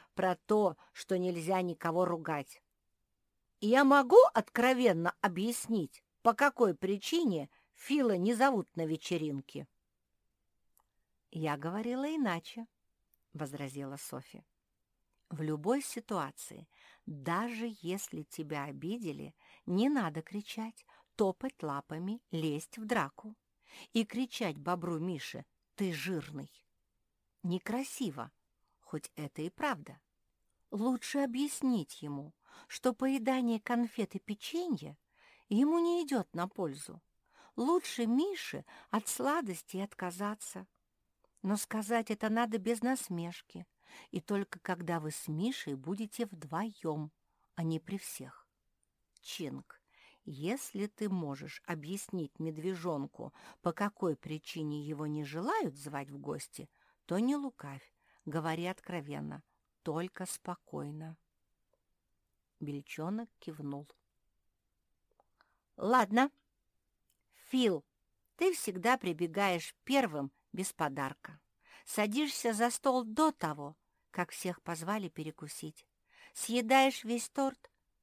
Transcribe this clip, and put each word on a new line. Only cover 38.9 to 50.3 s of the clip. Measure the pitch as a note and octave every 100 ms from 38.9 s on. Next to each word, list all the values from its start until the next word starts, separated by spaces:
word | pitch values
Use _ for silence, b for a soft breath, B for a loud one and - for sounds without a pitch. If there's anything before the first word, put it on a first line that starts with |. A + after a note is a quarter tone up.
от | G#3+ -
сладостей | - B3+ D#4 A#3 E3+ - F#3
отказаться. | G3+ - F#3 F3 G#3 G#3+ - F#3 F#3 _ _ _ _ _ _ _
Но | F#3+ G#3
сказать | - A3 G#3 A#3 A3+
это | G#3+ A3
надо | A3 A#3 G#3+
без | F#3+ A#3
насмешки, | B3 C4 - E3+ E3+ F3 - F3 F3 _ B B B
и | E3+
только | - G3+ G3 F3
когда | - F3 F3 E3+
вы | D#3
с | - -
Мишей | D#3 A3 C4 -
будете | C3+ C#3 G3 A3 -
вдвоем, | A3+ E3+ D3+ D#3+ A3 G3+ D#3+ D3+ D3+ _ _ _ _
а | -
не | D#3+ D#3+
при | D#3+ F#3+
всех. | - - C3 - _ _ _ _ _ _ _ _
Чинг – | - - D3+ C3+ - - b b b b
если | -